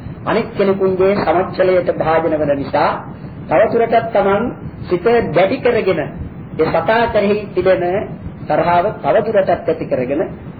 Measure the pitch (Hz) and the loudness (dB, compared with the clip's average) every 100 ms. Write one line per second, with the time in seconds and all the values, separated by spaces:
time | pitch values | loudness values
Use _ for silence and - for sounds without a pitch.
0 | - - 127 196 - - 196 190 190 185 | -12 -10 -2 -2 -2 0 0 2 0 2
1 | 190 202 - 165 185 - 185 185 170 156 | 2 2 2 0 0 0 2 2 2 -2
2 | 151 160 165 151 147 139 135 147 170 165 | 0 2 2 0 0 0 0 0 0 -2
3 | - - - - - 156 214 233 226 226 | -8 -14 -14 -12 0 2 4 2 2 2
4 | 226 202 196 202 247 - - - - 180 | 2 0 2 2 -2 -6 -12 -12 -4 0
5 | 233 240 190 147 - 269 240 226 190 165 | 2 2 2 2 2 2 0 2 0 -2
6 | 135 - - - - - 160 165 165 226 | -4 -8 -12 -12 -12 -2 0 0 2 2
7 | 226 208 202 208 185 180 185 175 175 185 | 2 2 2 0 -2 0 2 2 2 -2
8 | - - - - - 151 170 175 196 - | -4 -10 -12 -12 -2 0 2 2 2 -2
9 | 143 190 220 202 190 170 - 160 151 131 | 2 2 2 2 2 0 0 -4 -2 -2
10 | 123 147 202 - - | -2 -2 -4 -8 -14